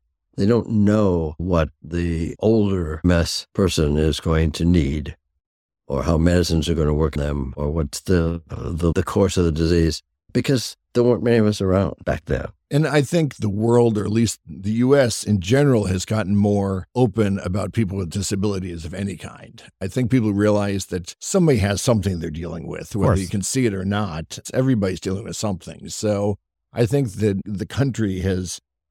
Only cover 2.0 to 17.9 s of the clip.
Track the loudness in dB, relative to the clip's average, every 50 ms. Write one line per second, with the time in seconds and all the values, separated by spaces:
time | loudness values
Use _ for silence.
2 | -2 -2 -2 -2 -4 -6 -6 -2 0 2 2 4 2 2 0 -2 -2 -4 -6 -2
3 | 2 2 4 4 2 0 -2 -6 -10 -6 _ 0 0 2 2 2 2 2 2 2
4 | 2 2 0 0 -2 0 0 2 2 0 0 0 2 4 4 4 4 2 -2 -4
5 | -6 -8 -12 -14 _ _ _ _ _ _ _ _ _ _ _ _ _ -6 -4 -2
6 | 0 2 2 4 4 4 4 4 2 2 2 0 0 0 0 0 0 0 2 0
7 | 0 0 0 -2 -2 -2 -2 -4 -4 -6 -6 -6 -4 -4 -2 -2 -4 -4 -6 -10
8 | -2 0 2 2 2 0 -2 -6 -8 -12 -12 -10 -8 -8 -4 0 0 0 0 0
9 | -2 -2 0 2 2 2 2 2 2 2 2 0 2 2 4 4 4 2 0 -4
10 | -10 _ _ _ _ _ _ -2 0 0 0 0 -2 -6 -10 -14 _ _ _ 2
11 | 4 4 4 2 2 2 4 4 4 2 2 0 0 2 2 2 2 0 -2 -6
12 | -4 -4 -4 -4 -2 -4 -4 -4 -4 -8 -12 _ _ _ 0 0 0 2 2 0
13 | 0 2 0 0 0 0 -2 -4 -4 -4 -2 0 2 4 4 6 6 4 2 0
14 | -2 0 2 2 2 0 -2 -6 _ -16 -16 -8 -4 -2 0 2 4 4 6 6
15 | 4 2 0 -2 -2 0 0 0 2 2 2 4 4 4 4 2 2 0 -2 -2
16 | -2 -2 -2 -2 0 0 2 2 2 2 2 2 0 0 -2 -4 -6 -6 _ 0
17 | 2 2 2 0 0 0 0 -2 -2 -4 -4 -2 -4 -4 -2 -2 -2 -2